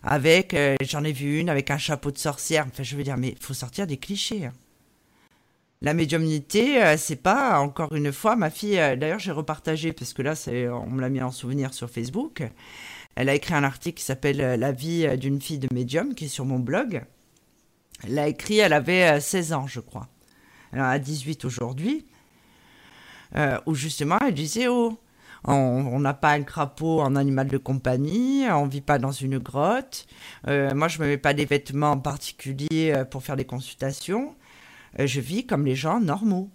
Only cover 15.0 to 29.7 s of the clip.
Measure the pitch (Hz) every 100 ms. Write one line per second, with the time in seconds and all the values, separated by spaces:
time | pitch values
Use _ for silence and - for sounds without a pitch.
15 | 156 127 135 139 - 151 131 123 123 151
16 | 277 247 151 - 135 127 123 175 262 160
17 | - _ _ _ _ _ _ _ _ -
18 | 104 139 147 - - 214 196 151 143 185
19 | 170 147 143 190 160 156 135 123 - 104
20 | 120 _ _ _ _ - - - 131 139
21 | 139 151 131 156 131 123 120 131 190 311
22 | - _ _ _ _ _ _ - - -
23 | - - - - 147 127 - 151 156 -
24 | 147 196 277 143 151 220 247 247 233 226
25 | _ _ - - - 143 131 123 139 127
26 | 139 139 156 147 139 - 143 - 160 160
27 | 139 139 139 135 135 131 - 135 127 127
28 | 147 196 254 277 254 160 143 139 139 143
29 | 135 135 135 135 120 127 160